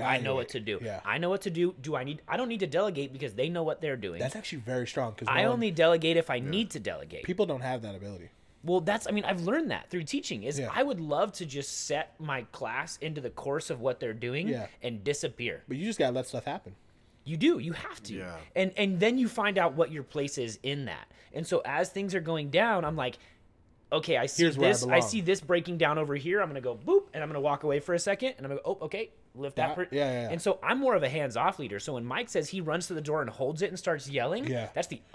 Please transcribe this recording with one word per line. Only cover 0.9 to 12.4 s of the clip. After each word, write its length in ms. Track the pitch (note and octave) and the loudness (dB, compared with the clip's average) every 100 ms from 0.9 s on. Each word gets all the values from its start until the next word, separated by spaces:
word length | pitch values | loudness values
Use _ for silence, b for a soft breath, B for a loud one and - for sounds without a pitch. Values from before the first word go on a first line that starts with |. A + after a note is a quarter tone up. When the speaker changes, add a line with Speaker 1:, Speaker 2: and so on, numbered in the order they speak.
| G2 | -6
Speaker 1:
I 120 | G2+ B2 | -2 0
know 140 | F3 | 2
what 100 | G3 | 0
to 80 | G3 | -2
do. 240 | E3 F3 F3+ | 0 0 -2
Do 160 | C3+ C#3+ | -4 -4
I 80 | |
need, 160 | C3 D3+ - | -4 -8 -4
I 80 | F3 | -2
don't 120 | B3+ | -2
need 120 | A3+ | -2
to 60 | F3+ | 0
delegate 440 | D#3 G#3 D3+ C#3 | 2 2 0 -6
because 220 | C3 C3+ | -6 -6
they 140 | G2+ D#3+ | -2 0
know 140 | E3+ | 0
what 180 | D#3+ D3+ | 0 -2
they're 160 | D#3 B2+ | -2 -2
doing." 220 | G2 E2+ | -4 -2
Speaker 2:
That's 160 | C3+ G#3+ | -4 -4
actually 220 | - D3+ | -8 -8
very 260 | A2 B2+ A#2+ | -4 -2 -2
strong, 280 | D3+ A#2 | -2 -2
'cause 140 | G#2+ A#2+ | -2 2
Speaker 1:
I 140 | C3+ | 4
Speaker 2:
no 80 | G#3+ | 4
Speaker 1:
only 160 | B3 A3 | 4 0
Speaker 2:
one, 60 | E3 | 6
Speaker 1:
delegate 420 | E3 E3 D#3+ E3 | 8 8 6 4
if 100 | D#3+ | 4
I 80 | B2+ | 0
Speaker 3:
Yeah. 140 | C3+ | 0
Speaker 1:
need 200 | F#3+ G#3 | -2 -2
to 80 | D3+ | -4
delegate. 440 | G2 D#2+ D2+ E2+ | -6 -6 -8 -10
Speaker 2:
people 220 | - F#3 F#3+ | -4 0 0
don't 160 | C3 | 0
have 180 | B2+ B2 | -2 -4
that 120 | A2 | -6
ability. 340 | F#2+ G2+ F#2 E2+ - _ - | -10 -10 -12 -16 -20 _ -12
Speaker 1:
Well, 160 | D#3+ F3+ | 0 2
that's, 240 | E3 A3 - | 2 0 0
I 60 | |
mean, 120 | G#3 | 0
I've 180 | - F#3 | 0 0
learned 280 | E3+ D4 C#4+ | 2 0 0
that 180 | G2+ - | -4 -4
through 120 | F3 | -6
teaching, 380 | D#3 C#4 - C3 | -2 -4 -4 -6
is 160 | A2+ C#3+ | -4 -2
Speaker 2:
Yeah. 120 | A#2+ | -2
Speaker 1:
I 80 | F#3 | 2
would 180 | C#4 G3 | 2 0
love 320 | D#3 D3 G#3 | -2 2 0
to 120 | - E3 | 0 -8
just 400 | C#3 C3+ - - | -6 -6 -6 -2
set 320 | D3 D#3 - | -2 -4 -8
my 220 | D#3 C3 | -6 -6